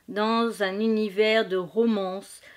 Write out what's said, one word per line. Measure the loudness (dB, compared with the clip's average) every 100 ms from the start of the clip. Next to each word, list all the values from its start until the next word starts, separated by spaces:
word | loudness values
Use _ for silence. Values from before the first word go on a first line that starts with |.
| -8
dans | -2 0 0 -2 -2
un | -2 0
univers | 0 0 0 2 2 2 2
de | -2
romance | -2 0 2 2 -2 -6 -12 -20 -20